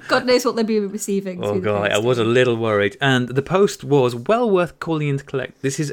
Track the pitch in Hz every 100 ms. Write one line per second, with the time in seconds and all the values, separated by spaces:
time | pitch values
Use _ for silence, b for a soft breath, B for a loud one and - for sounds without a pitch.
0 | - 254 254 247 254 220 220 220 196 208
1 | - 196 190 180 101 104 107 104 104 104
2 | 117 120 110 120 127 113 113 104 101 -
3 | 139 127 123 127 139 180 202 - 131 143
4 | 123 120 123 226 240 185 170 - - 156
5 | 147 139 - 135 127 - 135 139 143